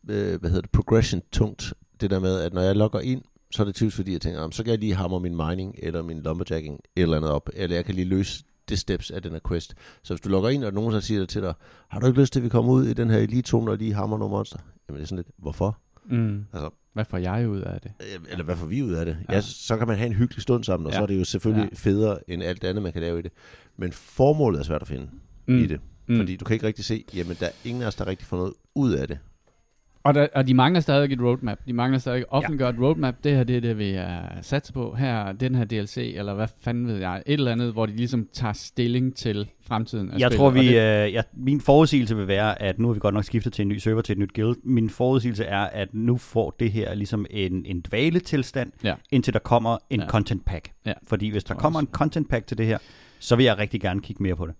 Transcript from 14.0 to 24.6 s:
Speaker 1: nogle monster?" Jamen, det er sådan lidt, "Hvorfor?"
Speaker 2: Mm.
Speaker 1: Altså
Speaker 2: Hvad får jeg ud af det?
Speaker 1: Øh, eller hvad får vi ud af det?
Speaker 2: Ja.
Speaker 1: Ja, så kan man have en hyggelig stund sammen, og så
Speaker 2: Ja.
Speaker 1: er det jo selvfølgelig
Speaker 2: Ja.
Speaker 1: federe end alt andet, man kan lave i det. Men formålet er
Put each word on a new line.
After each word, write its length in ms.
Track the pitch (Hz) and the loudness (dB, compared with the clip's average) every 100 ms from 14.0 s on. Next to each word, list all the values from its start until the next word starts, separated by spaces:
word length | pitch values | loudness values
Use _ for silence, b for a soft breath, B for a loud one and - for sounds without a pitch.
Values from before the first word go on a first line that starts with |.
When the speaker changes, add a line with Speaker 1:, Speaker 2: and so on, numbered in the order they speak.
| 104 107 | -2 -2
Speaker 1:
nogle 120 | 104 | -2
monster?" 260 | 101 101 87 - - - | -2 -4 -10 -18 -20 -14
Jamen, 80 | 71 | -10
det 40 | |
er 20 | 76 | -8
sådan 80 | 92 | -8
lidt, 100 | 87 - | -8 -10
"Hvorfor?" 400 | 78 - 98 110 _ _ | -10 -2 -2 -2 _ _
Speaker 2:
Mm. 400 | 214 120 113 101 104 | -4 0 0 -2 -8
Speaker 1:
Altså 180 | 87 76 - _ | -8 -8 -10 _
Speaker 2:
Hvad 120 | - | -8
får 140 | 107 92 | -4 -2
jeg 300 | 90 104 117 | -2 0 0
ud 120 | 101 | -2
af 200 | 90 92 | -6 -8
det? 120 | - 104 | -12 -16
Speaker 1:
Øh, 200 | 104 95 80 | -14 -14 -10
eller 140 | 87 | -8
hvad 120 | 80 85 | -4 -4
får 100 | 80 | -2
vi 160 | 117 | -4
ud 100 | 127 | -2
af 120 | 82 85 | -2 -2
det? 100 | 82 98 | -4 0
Speaker 2:
Ja. 60 | |
Speaker 1:
Ja, 60 | 98 | 0
så 360 | 107 - - 113 | -2 -8 -4 0
kan 100 | 117 | 0
man 100 | 104 | 0
have 100 | 117 | 0
en 60 | |
hyggelig 300 | 101 120 - | 2 0 0
stund 220 | - 123 | 0 0
sammen, 220 | 107 90 78 | 2 -2 0
og 60 | |
så 60 | 98 | 0
Speaker 2:
Ja. 40 | |
Speaker 1:
er 40 | 104 | 0
det 120 | 98 | 0
jo 60 | |
selvfølgelig 440 | 90 98 110 107 104 | 0 0 2 2 0
Speaker 2:
Ja. 40 | - | -2
Speaker 1:
federe 540 | 113 101 107 101 - | 0 2 2 0 -6
end 120 | 87 | -6
alt 220 | 87 90 | -6 -4
andet, 180 | 92 98 | -4 -4
man 100 | 95 | -4
kan 100 | 82 | -4
lave 160 | 85 85 | -4 -4
i 40 | |
det. 100 | 87 _ B B B - | -6 _ B B B -8
Men 160 | 90 | -8
formålet 680 | - - - 131 156 135 | -8 -18 2 4 4 2
er 60 | 78 | 0